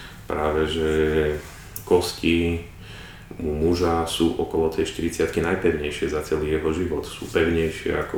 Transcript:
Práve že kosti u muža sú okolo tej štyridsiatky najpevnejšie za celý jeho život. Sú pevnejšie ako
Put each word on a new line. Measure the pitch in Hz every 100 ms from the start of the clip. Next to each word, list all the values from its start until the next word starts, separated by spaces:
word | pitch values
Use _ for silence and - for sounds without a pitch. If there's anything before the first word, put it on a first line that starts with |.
| - - -
Práve | 76 76 78 78
že | 80 78 78 78 78 76 76 - - - -
kosti | - 90 - - 80 85 85 82 - - - - - - - -
u | 80
muža | 76 80 87 87 82 80
sú | - 82 -
okolo | 78 80 80
tej | - 80
štyridsiatky | - 82 - 80 85
najpevnejšie | 82 95 87 78 73 - 78
za | 76
celý | - 78 76
jeho | 78 78
život. | 80 85 73
Sú | - - -
pevnejšie | 85 82 82 80 - - 78
ako | 76